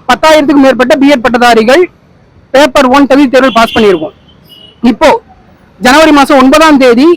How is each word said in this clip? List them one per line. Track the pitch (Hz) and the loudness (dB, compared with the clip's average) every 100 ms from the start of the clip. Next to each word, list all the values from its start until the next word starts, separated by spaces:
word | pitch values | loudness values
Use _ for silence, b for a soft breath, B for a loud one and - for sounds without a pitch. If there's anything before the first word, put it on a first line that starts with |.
| - | -6
பத்தாயிரத்துக்கும் | 247 311 311 285 285 269 | -2 0 0 0 0 0
மேற்பட்ட | 240 247 302 | 0 -2 0
பி | 277 | 0
எட் | 285 247 | 0 -2
பட்டதாரிகள் | 233 240 226 220 302 349 _ _ _ _ _ _ | -2 0 0 0 0 -2 _ _ _ _ _ _
பேப்பர் | 262 294 302 262 | -2 0 0 0
ஒன் | 269 277 | 0 0
தகுதி | 277 277 | 0 0
தேர்வில் | 254 262 226 | 0 -2 -2
பாஸ் | 226 226 | -2 -2
பண்ணியிருக்கோம். | 214 175 143 - _ _ _ - - _ | -2 -2 -6 -16 _ _ _ -20 -20 _
இப்போ | 240 220 285 480 - - _ _ _ - | -4 -2 -2 -2 -8 -20 _ _ _ -6
ஜனவரி | 226 285 320 | -2 0 2
மாசம் | 294 269 277 | 0 0 0
ஒன்பதாம் | 262 302 320 285 | 2 2 2 2
தேதி | 254 233 311 | 2 2 0